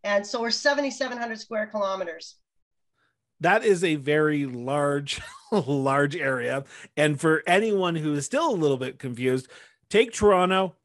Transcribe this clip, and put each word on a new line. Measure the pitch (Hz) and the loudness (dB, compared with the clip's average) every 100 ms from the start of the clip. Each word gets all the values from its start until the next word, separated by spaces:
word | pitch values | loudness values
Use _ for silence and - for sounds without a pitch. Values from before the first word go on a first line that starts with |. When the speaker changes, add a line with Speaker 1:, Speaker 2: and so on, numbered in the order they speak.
Speaker 1:
And | 202 202 202 | 2 0 0
so | 240 | -4
we're | 233 | -2
seventy-seven | 226 294 285 277 - 262 247 | 0 2 2 -2 -4 -6 -6
hundred | 233 220 | -8 -8
square | - 220 214 | -8 -6 -4
kilometers. | 214 196 190 170 165 - _ _ _ _ _ _ _ _ _ _ _ | -4 -4 -4 -8 -10 -18 _ _ _ _ _ _ _ _ _ _ _
Speaker 2:
That | 160 214 | 2 2
is | 233 185 | 4 2
a | 175 | 2
very | 151 135 151 151 151 | 0 0 2 2 0
large, | 139 123 123 143 143 143 143 - - - | -4 -6 -4 -2 0 -2 -4 -10 -10 -20
<laughs> | - | -2
large | 208 131 143 135 139 143 | -2 0 0 2 2 2
area. | 160 139 131 120 135 139 - - - | 0 -4 -2 -2 -4 -6 -20 -12 0
And | 151 143 | 0 2
for | 165 156 - | 2 2 4
anyone | 185 220 202 180 165 | 2 4 0 0 -2
who | 151 | -2
is | 147 139 | -2 -2
still | 269 330 | 0 0
a | |
little | 202 151 135 | 2 2 0
bit | 127 - | -4 -8
confused, | 135 120 127 131 - - - _ _ | -10 -2 0 0 -4 -20 -20 _ _
take | 202 233 | 2 2
Toronto | - 208 185 180 190 190 - | 4 4 6 4 2 0 -6